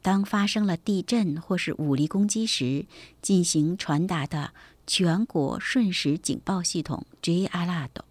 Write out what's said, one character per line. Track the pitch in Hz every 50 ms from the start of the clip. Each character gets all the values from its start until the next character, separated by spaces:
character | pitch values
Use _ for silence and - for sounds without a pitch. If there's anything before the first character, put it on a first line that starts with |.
| _
当 | 190 196 196 196
发 | - - 208 202
生 | 208 - 220 208
了 | 196 175
地 | 170 _ - 208 190
震 | 175 - 240 240 214 175 143 160
或 | - - 190
是 | 180 - - 147 -
武 | 156 147 139
力 | 131 147
攻 | 156 - 196 202 208
击 | - 220 226
时， | 220 - - 135 123 135 139 - - - - - - - _ -
进 | - 196 185 175
行 | 165 - 156 147 160 175
传 | 202 - - 156 147 170
达 | 190 185 160 139
的 | 143 - 151 143 - _ - - - - _ _
全 | - - - 190 170 165 185 226
国 | - - 165 143 135 - -
瞬 | - - - 262 233 196
时 | 180 - - 143 143 165
警 | - - 143 - -
报 | - 196 185 175
系 | - - 170 151
统 | - 143 - - _ - _ -
G | 170 170 175 190
ア | - - 175 175
ラ | 175 180 170 143
ー | 127
ト | _ - - _